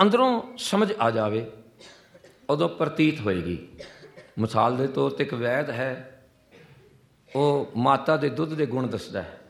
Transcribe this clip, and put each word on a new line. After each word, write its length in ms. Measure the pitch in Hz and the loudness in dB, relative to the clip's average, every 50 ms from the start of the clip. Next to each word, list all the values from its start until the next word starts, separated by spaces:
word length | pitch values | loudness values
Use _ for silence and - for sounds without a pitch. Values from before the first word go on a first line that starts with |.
| 190 | 6
ਅੰਦਰੋਂ 400 | 208 208 240 262 262 247 226 - - - - | 6 6 6 4 4 2 0 -4 -8 -12 -10
ਸਮਝ 340 | - - - 202 220 196 208 - | -4 -2 2 2 2 2 0 0
ਆ 100 | 113 117 | 0 2
ਜਾਵੇ, 400 | 113 110 107 104 107 113 117 - - - - - _ _ - - - - _ _ _ - - - - _ _ - | 2 2 0 0 0 -2 -4 -6 -12 -18 -20 -20 _ _ -20 -20 -20 -20 _ _ _ -20 -20 -20 -20 _ _ -2
ਉਦੋਂ 180 | 147 151 170 165 | 0 0 0 -2
ਪ੍ਰਤੀਤ 520 | - - 160 147 - - 156 156 151 - | 0 -2 -4 -2 2 2 2 2 2 0
ਹੋਏਗੀ। 480 | 107 104 92 90 80 82 - - - - - - - - - - - - - - - - _ - | -2 -2 -2 -2 -2 -4 -6 -6 -8 -14 -18 -20 -20 -20 -20 -20 -20 -20 -20 -20 -20 -14 _ -4
ਮਿਸਾਲ 380 | 110 110 - 110 113 120 127 | -4 0 2 2 2 2 2
ਦੇ 100 | 123 135 | 0 -2
ਤੌਰ 240 | 131 131 139 139 139 | -2 0 -2 -2 -2
ਤੇ 140 | 139 - 143 | -2 -2 -4
ਇੱਕ 100 | 139 143 | -4 -4
ਵੈਦ 360 | 117 120 120 123 139 151 143 | -4 -2 -2 -2 -2 -2 -4
ਹੈ, 520 | 120 117 127 135 127 - - - - - - _ _ _ _ _ - - - - - - - _ _ _ _ _ _ _ _ _ - | -4 -4 -4 -6 -6 -8 -12 -18 -20 -20 -20 _ _ _ _ _ -20 -20 -20 -20 -20 -20 -20 _ _ _ _ _ _ _ _ _ 0
ਉਹ 360 | 135 143 143 143 139 143 - - | 2 2 4 4 2 -2 -4 -2
ਮਾਤਾ 400 | 113 123 135 139 131 - - 156 | 0 4 4 4 4 4 2 2
ਦੇ 120 | 151 143 143 | 2 2 -2
ਦੁੱਧ 260 | 120 147 165 156 156 | -2 -2 -4 -4 -2
ਦੇ 120 | 151 151 | -2 -2
ਗੁਣ 200 | 117 123 131 131 | -2 0 -2 -2
ਦੱਸਦਾ 360 | 117 107 101 - - 98 98 85 | -2 -4 -6 -8 -8 -8 -8 -8
ਹੈ 180 | - - - - - | -8 -12 -18 -20 -20